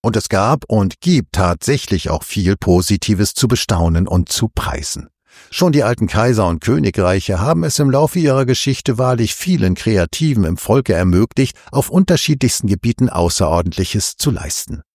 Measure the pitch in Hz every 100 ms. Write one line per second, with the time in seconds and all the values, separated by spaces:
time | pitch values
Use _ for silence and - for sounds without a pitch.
0 | 117 107 - 98 107 151 - 110 95 -
1 | 170 165 90 - 90 85 - 139 - 95
2 | - 78 - - 92 101 - 90 90 101
3 | - 98 101 - - 120 - 92 82 82
4 | 92 90 - - 113 - - - 73 -
5 | - _ _ - - - 180 147 110 120
6 | 113 - 120 110 92 82 - 143 95 98
7 | 90 95 - 90 113 165 165 - 139 135
8 | 151 180 156 135 127 127 - 131 - 117
9 | 127 123 110 - 180 175 95 90 - 104
10 | 85 - 156 120 85 87 - 123 127 87
11 | 90 90 113 - 135 - - 139 - 175
12 | 190 170 - 143 127 - 104 98 117 -
13 | 123 - 85 - 82 82 85 80 92 107
14 | - - 147 - 78 - - 113 -